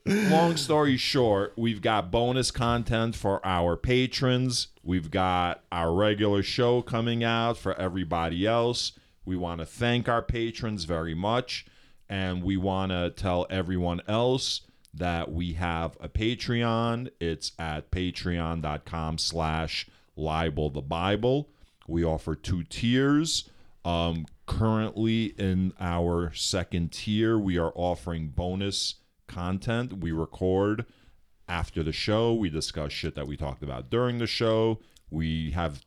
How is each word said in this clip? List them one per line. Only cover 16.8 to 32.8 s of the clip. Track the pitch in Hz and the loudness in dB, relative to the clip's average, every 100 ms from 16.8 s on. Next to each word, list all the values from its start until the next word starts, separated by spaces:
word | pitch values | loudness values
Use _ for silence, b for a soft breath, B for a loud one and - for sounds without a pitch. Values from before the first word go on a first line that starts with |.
| 117 117 131 - | 0 -2 -6 -6
It's | 85 80 - - | -4 -4 -6 -6
at | 82 76 - | -6 -6 -4
patreon | 90 90 - 90 85 82 82 | -2 -2 -2 -2 -2 -2 -2
dot | 78 76 - | -4 -6 -6
com | 82 80 80 | -6 -4 -2
slash | - 82 78 80 80 - - b b - | -2 -2 0 0 -2 -6 -8 b b -6
libel | 78 78 82 71 76 | -2 0 0 0 -2
the | 69 | -2
bible. | 69 82 95 104 120 139 147 b b b - | -4 -2 0 2 2 0 -2 b b b -4
We | 85 82 | 0 2
offer | 78 - 78 | 0 -2 -6
two | - 92 | -2 -4
tiers. | 80 - 117 127 139 147 160 - - b b b | -4 -2 2 4 4 4 2 -2 -6 b b b
Um, | 87 85 85 82 76 - - | -2 0 0 -2 -6 -12 -6
currently | - 113 110 110 104 113 113 110 - | 0 2 2 -2 0 0 2 0 -2
in | 95 92 92 - | 0 2 0 -2
our | 90 85 85 85 85 | -2 0 2 0 -2
second | - - 95 87 87 82 | -4 -2 -2 -2 -2 -2
tier, | - 107 107 113 113 | -4 -2 2 2 2
we | 98 85 | 2 0
are | 82 - | 0 0
offering | 90 85 90 82 78 | -2 -2 -4 -6 -4
bonus | 78 90 95 101 95 - - b b - | -4 -4 -2 -2 -2 -4 -8 b b -16
content. | 92 87 95 117 117 123 95 | -8 -4 -4 -2 -4 -4 -6
We | 85 | -4
record | 80 78 - 92 92 101 107 117 b b b _ _ - | -2 -4 -2 2 2 2 0 -6 b b b _ _ -6
after | 87 85 85 | -4 -2 -2
the | 78 | -2
show. | - - 107 117 | -2 0 2 2
We | 117 92 | 2 0
discuss | 78 - 82 | -2 -4 -6